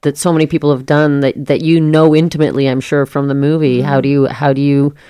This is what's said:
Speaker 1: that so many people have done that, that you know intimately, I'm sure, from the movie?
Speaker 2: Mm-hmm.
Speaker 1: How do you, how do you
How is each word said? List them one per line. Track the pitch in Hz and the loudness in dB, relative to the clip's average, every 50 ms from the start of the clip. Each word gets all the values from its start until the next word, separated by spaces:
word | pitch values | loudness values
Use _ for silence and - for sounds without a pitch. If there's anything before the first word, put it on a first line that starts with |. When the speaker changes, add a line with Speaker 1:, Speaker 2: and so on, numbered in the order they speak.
Speaker 1:
that | - 151 139 - | -2 -4 -4 -2
so | - 180 | -2 0
many | 170 160 156 143 | 0 0 0 0
people | 170 160 139 147 | -2 -2 0 0
have | 147 127 131 | 0 -2 -2
done | - 147 147 151 151 143 139 | -2 0 2 2 2 0 0
that, | 139 135 - - 147 | 0 -2 -2 -4 -4
that | - - - | -2 -2 -2
you | 165 160 165 165 | 0 0 2 2
know | 156 151 156 156 160 160 151 | 2 2 2 4 4 4 4
intimately, | 156 160 175 160 151 156 135 - 135 139 135 | 4 2 0 0 -2 -2 0 0 0 0 0
I'm | 127 131 | 0 -2
sure, | 131 - - 143 139 | -4 -2 -2 -2 -2
from | 135 - 143 139 143 | -2 -2 -4 -2 -2
the | 139 | -2
movie? | 139 139 143 156 160 156 139 127 123 | 0 0 0 0 0 0 0 0 0
Speaker 2:
Mm-hmm. | 127 147 | -2 0
Speaker 1:
How | 139 135 | 0 0
do | 131 139 | 0 0
you, | 143 143 135 135 | 2 2 0 0
how | - - 143 143 139 | -2 -2 -2 -2 0
do | 135 | 0
you | 139 143 143 139 139 143 143 - - - | 0 0 2 2 0 -2 -4 -8 -20 -20